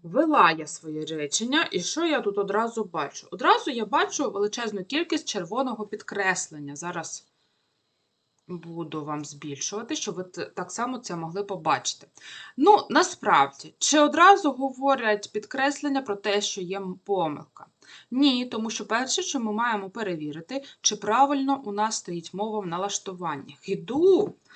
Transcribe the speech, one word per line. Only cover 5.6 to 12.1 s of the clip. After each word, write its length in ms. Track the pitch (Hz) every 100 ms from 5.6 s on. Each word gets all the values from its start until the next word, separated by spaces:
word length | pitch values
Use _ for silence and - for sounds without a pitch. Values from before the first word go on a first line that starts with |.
| 262 220 208
підкреслення. 880 | 214 - 202 190 185 - 151 143 143
Зараз 500 | 170 170 147 - _ _ _ _ _ _ _ _ _ _ _ _ -
буду 560 | 175 170 165 156 156
вам 200 | 151 151
збільшувати, 720 | 143 147 151 139 - 202 233 311
щоб 180 | -
ви 100 | 175
т-, 200 | 180 170
так 280 | - - 180
само 260 | - 240 254
це 180 | - 170
могли 260 | 160 185
побачити. 640 | 202 185 160 131 - - -